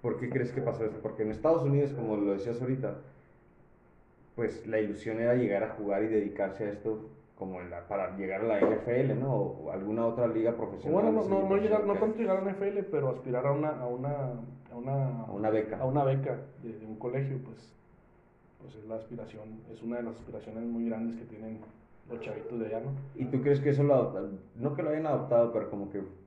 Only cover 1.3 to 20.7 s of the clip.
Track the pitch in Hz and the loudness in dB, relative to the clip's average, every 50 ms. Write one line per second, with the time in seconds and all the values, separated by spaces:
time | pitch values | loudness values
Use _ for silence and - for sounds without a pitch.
1.3 | 107 - - 156 165 165 139 139 139 143 143 135 - - 113 110 107 104 101 101 | -2 2 4 4 6 6 4 4 4 4 4 2 0 -2 -2 0 0 2 2 2
2.3 | 98 98 98 117 117 120 131 123 131 127 - 101 - - - - - - - - | 2 0 -2 -4 -4 -2 -2 -2 -2 0 -2 -4 -4 -8 -14 -18 -20 -20 -20 -20
3.3 | - - - - _ - - - - _ _ - _ - - _ - _ - - | -20 -20 -20 -20 _ -20 -20 -20 -20 _ _ -20 _ -20 -20 _ -20 _ -20 -14
4.3 | _ 117 117 104 - - - 107 110 110 107 101 98 95 - 113 110 113 117 120 | _ -2 -2 -2 -2 -4 -6 0 0 2 2 0 -2 -4 -4 -4 -2 2 4 4
5.3 | 123 127 120 104 98 98 110 107 - 113 104 101 101 98 107 107 110 107 98 98 | 4 4 4 4 2 2 0 -2 -2 -4 0 0 2 2 2 4 4 2 2 2
6.3 | - - 101 95 - - 110 101 101 104 - 110 110 107 - - - - - _ | 0 -2 -2 -2 -2 -4 -4 -4 -4 -4 -2 -2 -2 -2 -6 -12 -16 -20 -20 _
7.3 | _ - 95 95 92 90 87 87 - - - - 104 98 92 90 95 98 98 92 | _ -8 -8 -6 -6 -8 -8 -8 -10 -10 -6 -4 -2 -2 -2 -2 -2 -4 -2 -2
8.3 | 95 98 113 113 107 101 - - 110 107 - 123 120 127 139 135 - 113 131 139 | 0 0 2 2 4 4 4 4 4 2 2 2 2 4 4 4 2 0 0 2
9.3 | 123 104 98 90 - - 76 76 90 95 95 104 110 117 117 113 - 127 120 113 | 2 2 0 -2 -4 -6 -8 -6 -6 -4 -4 -2 0 2 2 2 2 2 2 2
10.3 | 110 110 110 117 117 117 110 98 98 - - 143 160 190 214 226 214 220 208 190 | 2 2 2 2 0 0 -4 -6 -6 -6 -2 2 4 6 6 6 4 4 4 4
11.3 | 196 196 190 190 196 202 214 208 214 214 202 202 202 - 220 220 220 233 226 196 | 2 2 4 4 4 4 6 4 4 4 4 2 2 4 2 2 2 0 2 2
12.3 | 185 190 190 196 190 196 196 202 202 202 185 - - 147 135 131 120 - - 131 | 2 2 2 -2 -2 0 -2 0 0 0 -2 0 0 0 0 0 -2 -2 -4 -2
13.3 | 120 123 131 143 139 147 151 156 151 131 123 123 123 127 131 143 147 143 139 143 | -2 0 2 2 2 2 2 0 -2 -2 -4 -4 -4 -2 -2 -2 -2 -2 -2 -4
14.3 | 135 - - - - - - - - 120 120 135 139 139 135 135 - 117 113 107 | -6 -8 -10 -12 -14 -18 -18 -14 -12 -8 -4 -2 0 2 2 0 0 -4 -6 -6
15.3 | 98 101 107 110 107 110 107 - - - 135 131 135 147 139 135 135 139 135 135 | -4 -2 0 2 2 2 0 -2 -4 -2 0 2 2 4 4 4 2 2 0 -2
16.3 | 120 - - - - - - 117 107 107 110 107 110 110 127 123 127 139 139 135 | -4 -6 -8 -14 -16 -14 -12 -12 -12 -10 -12 -12 -10 -6 -6 -4 -2 -2 -2 -2
17.3 | 135 135 131 117 110 - - - - - - - - - - - - - _ _ | -4 -6 -8 -10 -16 -18 -20 -20 -20 -20 -20 -20 -20 -20 -20 -20 -20 -20 _ _
18.3 | _ _ - - _ - - - - 107 104 110 113 113 110 - 120 113 110 - | _ _ -20 -20 _ -20 -20 -18 -16 -16 -10 -8 -8 -8 -8 -10 -10 -10 -10 -12
19.3 | - 107 107 110 110 110 - - 113 - 113 113 120 120 117 110 101 - - 117 | -14 -14 -14 -14 -14 -14 -14 -16 -16 -8 -6 -4 -4 -2 -4 -6 -8 -10 -12 -12
20.3 | - 110 - 113 107 113 117 117 | -12 -10 -10 -10 -8 -6 -6 -4